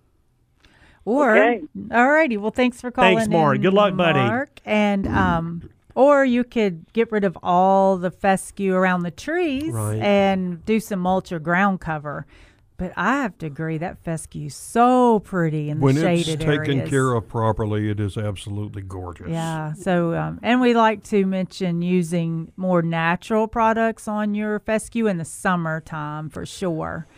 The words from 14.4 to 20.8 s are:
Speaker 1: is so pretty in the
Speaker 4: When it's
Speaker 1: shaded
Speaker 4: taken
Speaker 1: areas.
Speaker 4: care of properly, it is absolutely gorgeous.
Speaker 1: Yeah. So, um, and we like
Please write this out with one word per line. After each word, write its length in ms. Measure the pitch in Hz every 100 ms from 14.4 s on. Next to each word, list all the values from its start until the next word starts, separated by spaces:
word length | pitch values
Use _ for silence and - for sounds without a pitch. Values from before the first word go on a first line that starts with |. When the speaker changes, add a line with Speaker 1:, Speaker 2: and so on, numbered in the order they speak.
| 147
Speaker 1:
is 100 | -
so 640 | - 233 247 254 247 214
pretty 500 | - 185 165 156 147
in 80 | 143
the 60 |
Speaker 4:
When 120 | 135 143
it's 60 | 175 170 165
Speaker 1:
shaded 140 | 156
Speaker 4:
taken 380 | 156 147 143 135
Speaker 1:
areas. 120 | -
Speaker 4:
care 220 | 135 131
of 160 | 117 -
properly, 600 | 117 110 107 107 107 107
it 100 | 104
is 160 | 101 113
absolutely 680 | 104 98 101 101 104 104
gorgeous. 460 | 95 92 87 87 165
Speaker 1:
Yeah. 440 | 165 165 160 156
So, 400 | 156 190 175 170 165
um, 240 | 156 170
and 180 | 214 254
we 140 | 240
like 300 | 233